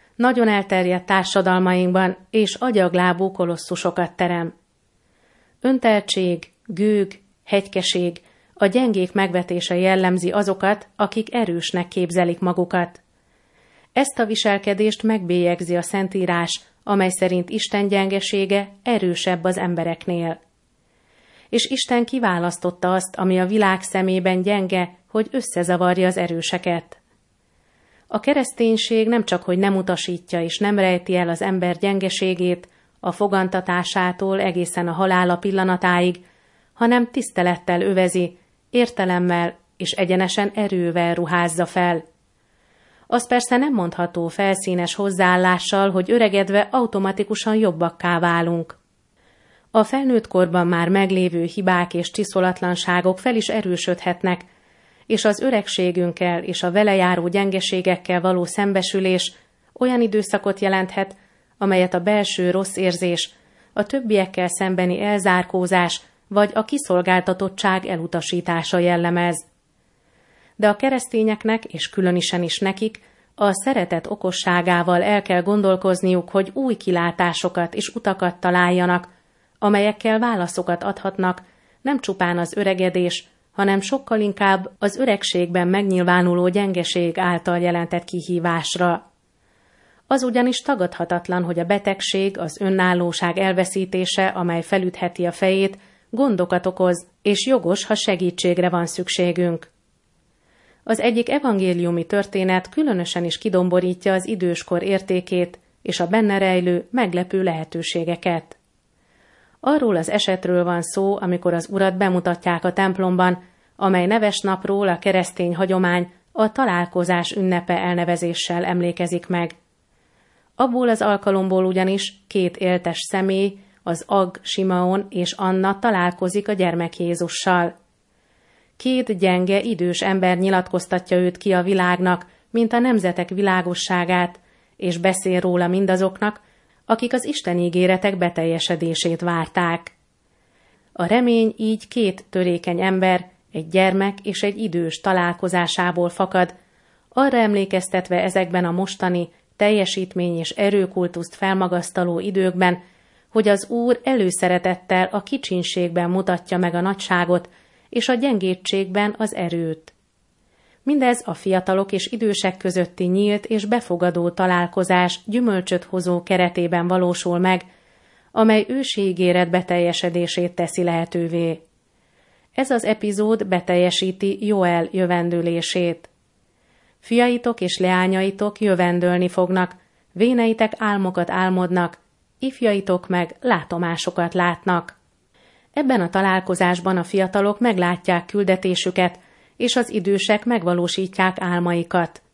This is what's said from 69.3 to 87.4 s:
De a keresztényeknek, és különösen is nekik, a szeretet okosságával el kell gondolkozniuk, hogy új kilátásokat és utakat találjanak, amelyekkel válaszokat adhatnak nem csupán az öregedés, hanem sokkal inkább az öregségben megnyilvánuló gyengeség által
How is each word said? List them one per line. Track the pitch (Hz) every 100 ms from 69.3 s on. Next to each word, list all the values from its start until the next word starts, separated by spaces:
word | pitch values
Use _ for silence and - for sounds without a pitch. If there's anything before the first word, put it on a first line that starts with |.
| 160 - _ _ _ _ _ _ _ _ _ _ -
De | 208
a | 208
keresztényeknek, | 269 262 - 226 220 214 220 220
és | - 160 -
különösen | - 185 175 175 180
is | 175 -
nekik, | 196 190 220 - _ _ _
a | - 202
szeretet | 190 - 262 180 170 -
okosságával | 214 185 180 - 175 175 175 175 175
el | 196 208
kell | 202 180
gondolkozniuk, | 180 208 196 185 190 185 185 180 175
hogy | 196 190
új | - 262 220
kilátásokat | - 175 170 170 175 165 180 180 170
és | - -
utakat | 233 214 190 175 180
találjanak, | 180 180 180 180 180 175 175 _ _ _ _ -
amelyekkel | 208 202 208 208 226 220
válaszokat | 240 214 175 - 180 175
adhatnak | 202 190 196 190 185 180 - _ _ _
nem | 262 285
csupán | - 190 175 175
az | 170 -
öregedés, | 196 185 185 180 175 - - _ _
hanem | - 196 196
sokkal | 196 269 - 220
inkább | 208 196 196 190 190 -
az | 202 202
öregségben | 262 202 - 180 175 175 175
megnyilvánuló | 190 196 185 180 180 180 175 180
gyengeség | 185 196 180 165 180 170 170
által | 180 175